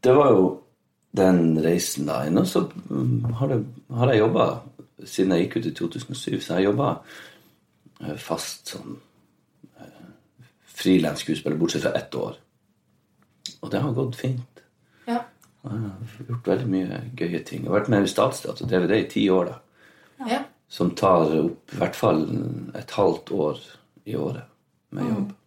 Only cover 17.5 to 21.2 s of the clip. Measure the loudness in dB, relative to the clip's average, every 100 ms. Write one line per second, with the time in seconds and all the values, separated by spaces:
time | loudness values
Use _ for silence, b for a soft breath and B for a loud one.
17.5 | -8 -2 0 2 2 2 2 0 0 -10
18.5 | -8 0 0 2 2 2 0 4 4 2
19.5 | -6 _ b b b b b -4 -4 -4
20.5 | _ _ -2 -2 2 4 6